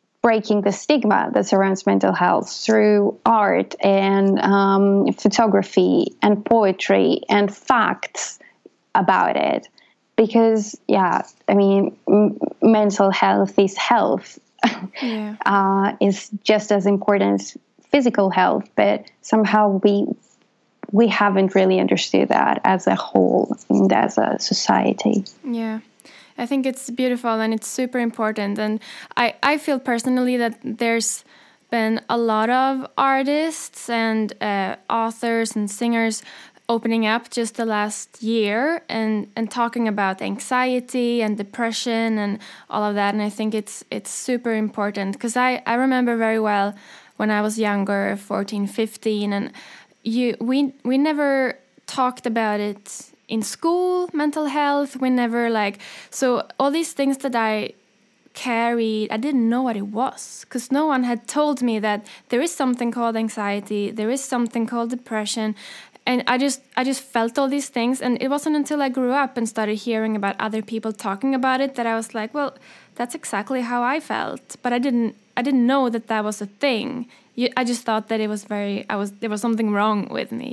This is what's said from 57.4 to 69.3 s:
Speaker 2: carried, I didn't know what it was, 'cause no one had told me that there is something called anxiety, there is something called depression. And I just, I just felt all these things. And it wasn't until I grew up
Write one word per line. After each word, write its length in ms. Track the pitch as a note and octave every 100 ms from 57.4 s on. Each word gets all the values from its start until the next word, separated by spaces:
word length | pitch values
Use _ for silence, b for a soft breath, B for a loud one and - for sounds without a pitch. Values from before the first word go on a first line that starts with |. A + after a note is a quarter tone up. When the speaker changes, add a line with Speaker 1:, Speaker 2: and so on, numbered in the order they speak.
| A3 G#3+ - - _ _ _ _ _
Speaker 2:
carried, 760 | - B3+ A3+ A#3 A#3 A3+ G#3+ G#3+
I 60 | A3
didn't 320 | C#4 C#4 A3+
know 140 | A#3+
what 140 | C4 A3
it 120 | G3+
was, 580 | G#3 C4 - - - -
'cause 220 | B3+ -
no 160 | C4+ D#4
one 160 | C4+
had 240 | B3 A#3+ -
told 360 | D4 D4+ C#4+
me 160 | B3 A3
that 260 | G#3+ G#3 G#3 B B
there 120 | A#3+
is 140 | E4
something 360 | - C4 B3 A#3
called 240 | A#3 A#3 A3
anxiety, 720 | A3+ A3 G3+ G3+ G3+ G#3 G3+
there 200 | A3 G#3+
is 120 | C4+
something 440 | - B3 A#3 A#3 A3+
called 240 | A#3+ A#3
depression. 640 | B3 - A3 G#3 A#3 G#3+ G#3 B B B B -
And 160 | B3+ -
I 120 | B3
just, 220 | C#4 C4 _ -
I 60 |
just 180 | B3+ C4
felt 360 | - A#3 A3+ A#3+
all 80 | C4+
these 200 | C#4+ C#4
things. 320 | - A#3+ C4
And 200 | B3+ A#3
it 60 | C4
wasn't 280 | C#4+ D4+ D4+
until 240 | C#4+ D4+
I 60 | C#4
grew 240 | B3+ B3
up 240 | C4+ C4+